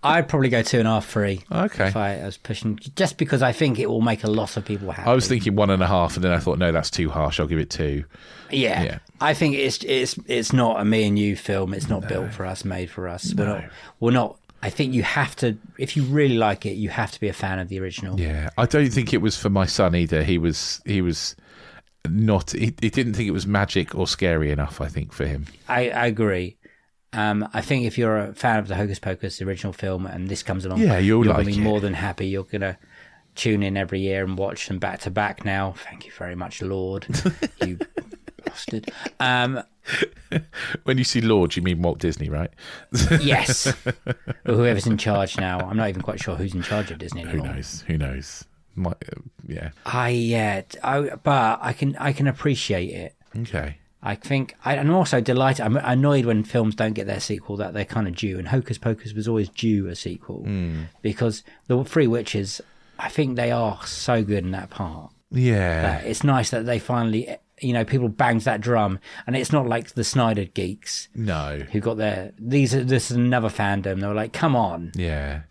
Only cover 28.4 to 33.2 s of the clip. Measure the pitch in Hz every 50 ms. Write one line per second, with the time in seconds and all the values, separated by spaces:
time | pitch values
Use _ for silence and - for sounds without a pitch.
28.4 | - 127 113 107 104 98 95 92 104 104 101 - - 101 95 - - 98 - -
29.4 | 92 95 98 92 - 101 90 - - 98 95 92 95 92 92 90 90 95 98 -
30.4 | - - 95 95 90 95 92 - 226 185 113 87 95 98 110 113 117 107 85 -
31.4 | 95 101 101 101 104 107 104 104 98 104 95 90 98 101 87 - 98 95 95 95
32.4 | 95 - - 104 98 95 92 - - _ - - - - - _